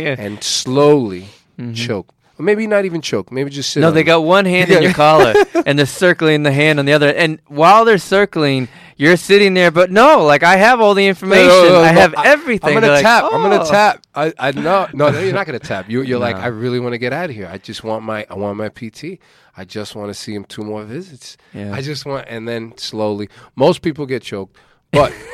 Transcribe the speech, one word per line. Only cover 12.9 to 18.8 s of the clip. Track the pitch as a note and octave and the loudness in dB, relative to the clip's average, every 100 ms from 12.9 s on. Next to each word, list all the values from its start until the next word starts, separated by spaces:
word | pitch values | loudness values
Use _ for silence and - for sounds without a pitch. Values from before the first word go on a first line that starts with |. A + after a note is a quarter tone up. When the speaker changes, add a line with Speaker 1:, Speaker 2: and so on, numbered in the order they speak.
| C#3+ | 4
Speaker 2:
like, | |
Speaker 1:
tap. | G#3 A#3 D4 | 4 2 2
I'm | A4+ | -2
gonna | - G3+ | 0 0
Speaker 2:
"Oh." | E3+ | 2
Speaker 1:
tap. | G3+ G#3+ - _ - | 2 2 0 _ -6
I, | D#3 D#3+ | -6 -4
I, | C3 | -6
no, | C#3+ D3 G3 F3+ | -4 -2 -2 -2
no, | C3+ D3 | 0 0
no, | B2+ | 0
you're | F#3+ | -4
not | F3+ F#3 | -6 -6
gonna | C3 | -10
tap. | - G2+ F#2+ | -8 -10 -6
You, | A#2+ | -8
you're | C3+ B2 | -4 -4
like, | A#2+ F#2+ | -4 -6
Speaker 2:
No. | |
Speaker 1:
"I | A#2+ | -8
really | A2 B2 B2 | -8 -6 -6
wanna | B2 A#2+ | -6 -6
get | B2 | -8
out | C#3 F3+ | -8 -10
of | G#2+ | -12
here. | F2+ | -14
I | G2 | -16
just | - G#2 | -16 -14
want | A2 A2 | -8 -8
my, | A2 G#2+ G#2+ | -8 -10 -10
I | G2 | -10
want | G2+ G2+ | -10 -8
my | G#2+ | -12
P | - | -12